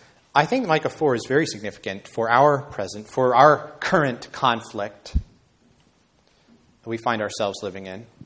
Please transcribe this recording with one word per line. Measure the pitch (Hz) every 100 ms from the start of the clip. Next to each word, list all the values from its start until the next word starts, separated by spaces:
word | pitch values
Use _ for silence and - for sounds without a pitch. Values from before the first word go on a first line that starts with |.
| _ _ _ -
I | 151
think | 262 220
Micah | 156 -
four | - 151 120
is | 110
very | 135 156
significant | 107 104 - 104 98 -
for | - 113
our | 120 143 143
present, | 135 - 95 101 107
for | - 127 120
our | 147 147 - -
current | - 185 143 120 -
conflict | - 131 117 - 104 104 - - - - _ _ _ _ _ _ _ _ _ _ _ _ _ _ _
that | 113
we | 113
find | 123 113
ourselves | 104 - 104 98
living | 101 92 95
in. | 95 117 _